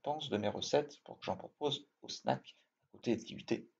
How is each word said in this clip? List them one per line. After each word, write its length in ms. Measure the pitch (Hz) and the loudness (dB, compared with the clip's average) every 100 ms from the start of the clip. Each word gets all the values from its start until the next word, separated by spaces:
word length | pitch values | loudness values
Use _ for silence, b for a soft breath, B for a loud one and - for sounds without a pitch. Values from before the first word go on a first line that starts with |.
pensent 260 | 139 151 143 | -4 -4 0
de 80 | 104 | 0
mes 120 | 104 | 2
recettes 500 | - - 143 - - | 0 4 4 4 -4
pour 140 | - - | -16 -8
que 60 | - | -4
j'en 120 | 95 | -4
propose 500 | - - 147 - - _ | -6 -2 0 0 -4 _
au 80 | - | -10
snack 460 | - 127 127 - - | -4 0 0 -2 -20
à 340 | _ _ _ | _ _ _
côté 240 | - 120 110 | -4 2 2
de 80 | |
l'I 120 | - - | 0 -6
U 100 | - | 0
T. 240 | 113 - | -2 -2